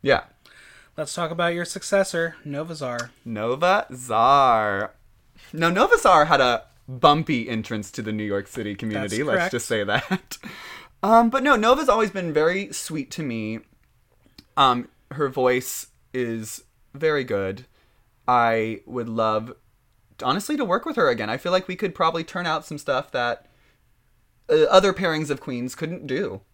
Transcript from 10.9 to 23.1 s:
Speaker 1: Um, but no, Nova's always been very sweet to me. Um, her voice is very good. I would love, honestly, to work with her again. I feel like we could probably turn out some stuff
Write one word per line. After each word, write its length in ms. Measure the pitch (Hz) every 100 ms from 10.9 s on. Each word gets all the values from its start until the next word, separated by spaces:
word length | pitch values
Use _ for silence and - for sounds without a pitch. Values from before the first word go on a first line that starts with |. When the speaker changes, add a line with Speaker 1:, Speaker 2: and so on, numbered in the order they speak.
| _
Speaker 1:
Um, 260 | 196 226 233
but 140 | 262
no, 120 | 269 262
Nova's 340 | 220 269 277
always 200 | 214 214
been 240 | 190 170
very 400 | 151 156 185 196
sweet 380 | - - 156 135
to 100 | -
me. 360 | 151 113 107 113 - _ _ _ _ _ _ - _ -
Um, 320 | 135 123 123 _ _
her 180 | 131 143
voice 580 | 131 127 123 127 - - _ _
is 520 | 127 120 113 110 - _ _ _ 139
very 280 | 156 147
good. 440 | 127 101 95 104 - _ _ _ _ _ -
I 540 | 123 117 113 110 110 -
would 200 | 123 117
love, 460 | 113 110 107 113 - _ _ _ _ _ _
honestly, 340 | 127 151 - 294
to 80 | 226
work 220 | 185 -
with 80 | 277
her 120 | 156
again. 200 | 120 107
I 80 | 123
feel 140 | 175
like 160 | 185 185
we 80 | 180
could 180 | 196
probably 300 | 170 160 165
turn 240 | 165 185 175
out 180 | 156 151
some 140 | 147
stuff 320 | - 135 151